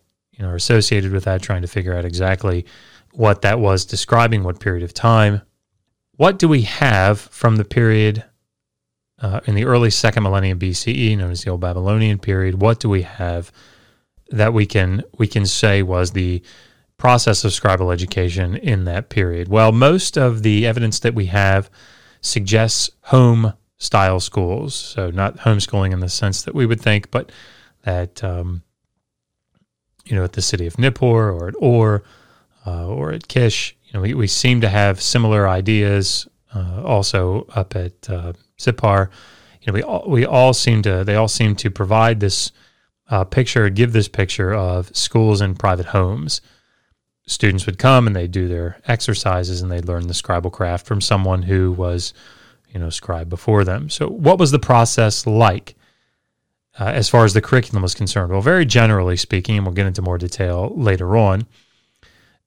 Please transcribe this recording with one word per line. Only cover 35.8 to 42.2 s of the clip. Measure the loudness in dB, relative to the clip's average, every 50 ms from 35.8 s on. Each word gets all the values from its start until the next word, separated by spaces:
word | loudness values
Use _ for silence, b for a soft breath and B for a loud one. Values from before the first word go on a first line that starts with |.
| 2 2 2 0 0 -2 -4 -6 -8 -10 _ _ _ _ -8
uh, | -8 -6 -6 -6 -6 -4
also | 0 0 0 0 0 0 0 0 0 -2 -4 -6 -6 -6
up | -6 -6 -4 -4 -6
at, | -6 -8 -10 _ -12 -10
uh, | -8 -8 -8 -10 -12 -14 _ _ _ -8
Sippar. | -4 -4 -2 0 2 2 4 4 2 0 B B B B B B B B B B
You | B -6
know, | -4
we | -4 -4
all, | -4 -6 -6 -4
we | 0 0 2 2
all | 2 4 4 4 4 4
seem | 2 2 2 2 2
to, | 2 0 0 0 0
they | 0 0
all | 0 0 0
seem | 0 0 0 0 0 0
to | -4 -6
provide | -4 -4 -2 0 2 4 4 4 2
this, | 2